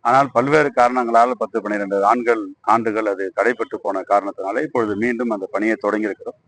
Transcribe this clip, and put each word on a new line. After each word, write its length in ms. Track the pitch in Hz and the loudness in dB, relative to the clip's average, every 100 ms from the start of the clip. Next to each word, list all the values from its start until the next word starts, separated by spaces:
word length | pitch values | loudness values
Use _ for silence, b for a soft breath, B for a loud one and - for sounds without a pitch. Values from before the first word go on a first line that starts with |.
ஆனால் 240 | 117 131 139 | 4 2 4
பல்வேறு 380 | 113 135 156 147 | 0 2 2 2
காரணங்களால் 600 | 123 123 127 117 113 120 120 | 2 2 2 2 4 4 0
பத்து, 240 | 113 113 | -4 -4
பன்னிரெண்டு 420 | 104 104 98 98 | -4 -6 -2 0
ஆண்கள், 420 | 98 120 120 113 95 95 | 2 2 2 -2 -2 -8
ஆண்டுகள் 460 | - 113 113 107 107 | 0 0 0 -2 -2
அது 260 | 95 95 95 | -4 -4 0
தடைப்பட்டு 400 | 104 123 110 104 | 0 0 -6 -6
போன 180 | 101 98 | -6 -6
காரணத்தினால 640 | 90 101 98 95 95 110 | 0 0 0 -8 -6 -4
இப்பொழுது 340 | 151 127 110 101 | -2 -2 -2 -2
மீண்டும் 340 | 120 117 123 | -2 -2 -4
அந்த 180 | 107 92 | -4 -6
பணியை 260 | 98 110 107 | -4 -2 0
தொடங்கியிருக்கிறோம். 560 | 104 107 107 95 - - | -2 -2 -4 -6 -12 -16